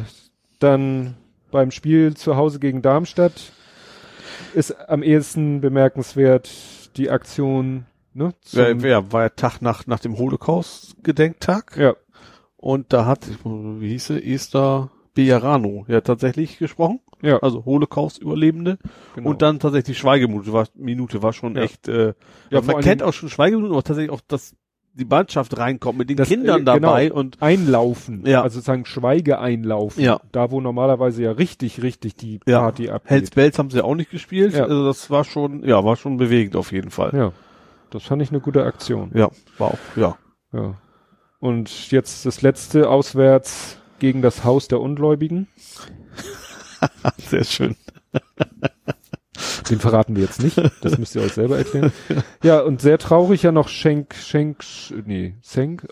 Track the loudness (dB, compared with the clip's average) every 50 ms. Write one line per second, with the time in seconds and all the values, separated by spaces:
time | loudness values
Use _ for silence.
0 | -6 -12 -16 _ _ _ _ _ _ _ _ _ 2 4 4 4 2 -2 -4 -4
1 | -6 -8 -12 -16 _ _ _ _ _ _ 0 0 0 0 -2 -6 -2 2 4 4
2 | 4 2 0 -2 -4 -2 0 2 0 0 -2 -2 -4 -4 -4 0 0 2 2 2
3 | 0 -2 0 0 0 0 0 -4 -12 -20 -20 _ _ _ _ -20 -20 -20 -20 -20
4 | -20 -20 -20 -20 -20 -20 -20 -18 -20 -4 -2 -2 -2 -2 -6 -12 -6 -4 -4 0
5 | 2 4 4 4 2 0 -4 -4 -2 -2 -2 0 0 0 2 4 4 2 2 -2
6 | -6 -6 0 2 4 4 4 4 2 -4 -14 -20 -20 -20 -20 -20 -20 -16 _ -6
7 | -4 -2 -2 -4 -4 -6 -6 -4 -2 -2 -2 -2 -2 -4 -6 -8 -12 -16 _ _
8 | _ _ _ -6 -4 -4 -6 -8 _ -4 -2 0 2 2 2 0 2 2 2 2
9 | 2 0 0 0 0 0 -2 -2 -4 -4 -4 -2 -4 -4 -4 -4 -4 -6 -6 -6
10 | -4 -8 -6 -4 -4 -4 -4 -4 -2 -2 -2 -2 -4 -6 -12 -20 -20 -20 -20 _
11 | _ -2 0 2 0 0 0 -4 -4 -2 -2 -2 -4 -8 -2 2 2 2 2 0
12 | _ _ _ _ -20 -20 _ _ _ _ _ _ -6 -4 -4 -4 0 0 2 2
13 | 2 2 0 -2 -2 -10 -16 -12 -10 -10 -10 -10 -10 -10 -10 -8 -6 -6 -6 -8
14 | -6 -6 -6 -6 -4 -4 -6 -6 -6 -4 -2 0 0 0 0 -2 -4 -8 -12 _
15 | _ _ _ 2 4 4 4 4 4 2 0 2 0 -2 -4 -8 -4 0 0 0
16 | 2 2 0 0 0 -2 -2 -2 -4 -4 -4 -8 -8 -8 -2 -2 -2 -2 -2 -4
17 | -8 _ _ _ 0 2 2 4 2 0 -2 -2 -2 0 0 2 0 0 -2 -4
18 | -4 -4 -6 -8 -8 -6 -2 2 2 2 2 2 -2 -4 -4 -4 -8 -14 -16 -16
19 | -20 -20 -18 -6 -4 -4 0 2 2 2 2 2 -2 0 0 0 0 -2 -6 -2
20 | 2 4 4 4 4 2 0 -4 -4 -2 0 0 0 -2 _ -10 -8 -8 -6 -6
21 | -6 -6 -6 -2 -2 -2 -2 -2 -8 -6 -4 -4 -4 -4 -6 _ _ -4 0 0
22 | 0 0 0 -4 _ _ -20 -20 _ _ -2 0 2 2 0 2 4 4 2 4
23 | 2 -2 -2 -4 -10 -12 -2 2 2 2 2 2 0 -2 -2 -2 -2 -2 -4 -4
24 | -4 -6 -8 -10 -8 _ -8 -8 -8 -12 _ _ _ _ _ _ _ _ _ -12
25 | -4 0 2 2 2 0 -2 -4 -4 -4 -4 -4 -4 -4 -4 -4 -4 -6 -4 -4
26 | -4 -4 0 0 2 2 2 2 2 2 2 2 4 4 4 4 4 4 4 4
27 | 2 2 0 -2 -4 -4 -6 _ 2 2 4 4 4 4 4 4 4 2 0 -4
28 | -8 -12 -12 -4 0 2 4 4 4 2 -2 -4 -4 -4 -4 -4 -4 -8 -8 -4
29 | 0 2 2 2 2 2 0 0 0 -2 -2 -2 -2 -2 -2 -2 -2 -4 -2 0
30 | 2 2 2 2 -2 _ -2 -2 -2 0 -2 -4 -4 -4 -2 0 2 2 2 2
31 | 2 -2 0 -2 -2 -4 -2 -2 -2 -4 -2 -6 -8 -8 -6 -6 -6 -6 -6 -6
32 | -10 -12 -10 -10 -12 -14 -12 -6 0 2 4 4 4 2 -2 -4 -8 -8 -8 -10
33 | -2 0 0 0 0 0 2 4 4 4 4 0 -4 -2 0 0 0 2 0 -2
34 | -4 -8 -10 -14 -14 -8 0 2 2 2 2 0 0 2 2 0 2 0 -2 -4
35 | -4 -2 0 0 0 -2 -4 -4 -4 -4 -6 -6 0 4 4 4 4 4 0 0
36 | -2 -4 -2 0 2 2 4 2 2 0 -2 -4 -6 -4 -6 -8 -8 -8 -4 -4
37 | -4 -2 0 0 -2 -2 -4 -8 _ _ _ _ _ _ _ _ _ _ -16 -16
38 | -6 -4 -4 -2 -2 -4 -4 -4 -6 0 0 0 0 0 -4 -6 -6 -6 -6 -6
39 | -6 -4 2 2 2 2 0 -6 _ _ _ -4 -2 -2 -2 -4 -10 -10 -2 0
40 | 0 0 0 -4 _ _ _ _ _ _ -8 -8 -6 -8 -8 -12 _ _ _ _
41 | _ _ _ _ _ _ _ _ -4 -4 -4 -4 -4 -8 -12 -16 -6 0 0 0
42 | 0 0 -8 -8 -6 -6 -6 2 2 2 2 2 -4 -2 2 2 4 4 4 2
43 | 2 0 0 4 4 6 6 4 2 -2 -10 -14 -14 -16 -18 -20 _ _ _ _
44 | 0 0 0 2 2 2 0 2 0 2 2 2 2 0 -2 -2 -2 -4 -4 0
45 | 0 0 2 2 0 -2 -4 -4 -6 -8 _ _ -20 -20 -20 -20 -20 -20 -20 -20
46 | -20 -20 -18 -16 -16 -16 -16 -16 -18 -20 -20 -20 -20 -20 -6 -6 -4 -4 -4 -4
47 | -6 -6 -6 -6 -6 -4 -2 -2 -2 -2 -2 -4 -2 -4 -4 -6 _ -20 -20 _
48 | _ _ -8 -8 -8 _ _ -6 -6 -6 -6 -8 -8 -8 -8 _ _ -12 -12 -12
49 | _ _ -20 -20 _ _ _ -12 -10 -10 -10 -10 -4 -4 -2 0 2 2 4 4
50 | 2 2 0 0 -2 -2 -2 -2 -2 0 0 2 0 0 0 0 -2 -2 -2 -2
51 | -4 -4 -4 -4 -4 -4 -2 -2 -2 0 0 -2 -2 -2 -2 0 0 0 0 -2
52 | -8 -6 -6 -6 -6 -8 -10 _ 4 4 4 6 4 2 -2 2 4 4 4 4
53 | 4 4 4 4 6 4 4 4 4 4 4 4 2 0 -4 -2 0 0 0 0
54 | -4 -8 -14 -18 -12 -4 -2 -2 0 -2 -4 -8 -14 -18 -18 -20 -16 -14 -14 -12
55 | -8 -8 -6 -6 -6 -8 -10 -14 _ -6 -4 -4 -4 -4 -6 -10 -14 -16